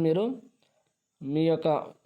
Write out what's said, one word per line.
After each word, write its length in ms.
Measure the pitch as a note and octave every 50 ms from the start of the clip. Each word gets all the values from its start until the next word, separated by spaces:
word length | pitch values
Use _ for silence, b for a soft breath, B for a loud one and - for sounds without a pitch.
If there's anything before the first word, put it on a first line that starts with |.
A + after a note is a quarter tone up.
| E3
మీరు 160 | D#3+ D#3+ F#3 G#3+ B3 C4 - - - _ _ _ _ _ _ _ _ _ _ _ _ _ _ D3+ C#3
మీ 100 | D3 D#3 D#3+ E3
యొక్క 200 | D#3+ D#3 D#3+ D#3+ D3+ - - - - _ _